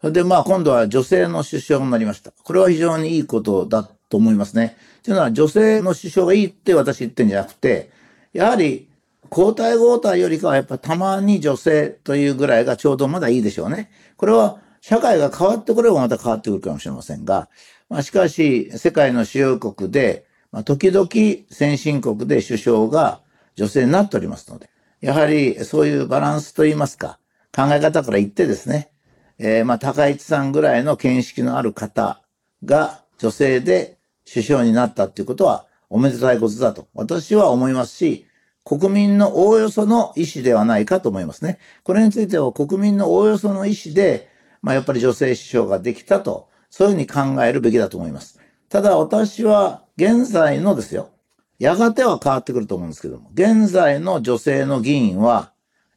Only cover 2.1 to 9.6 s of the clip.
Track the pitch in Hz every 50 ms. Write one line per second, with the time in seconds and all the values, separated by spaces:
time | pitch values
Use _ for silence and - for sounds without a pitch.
2.1 | 104 - _ - _ _ _ - 160 185 190 185 175 156 165 170 160 160 160 160
3.1 | 165 160 143 - - 113 104 107 101 95 90 - 113 110 104 - _ _ _ _
4.1 | - 104 110 113 110 101 101 98 - 226 113 113 - _ _ _ _ _ _ -
5.1 | 202 190 160 123 113 110 151 156 - 202 220 220 220 220 180 185 175 - - 180
6.1 | - 190 180 175 190 208 208 180 - _ _ - 185 156 135 135 131 - 127 113
7.1 | - - 127 107 98 98 95 - - _ - 131 117 85 - - _ _ _ _
8.1 | _ _ _ _ _ - 175 214 247 220 175 151 131 - - _ _ _ _ _
9.1 | _ _ _ - - 156 180 208 220 214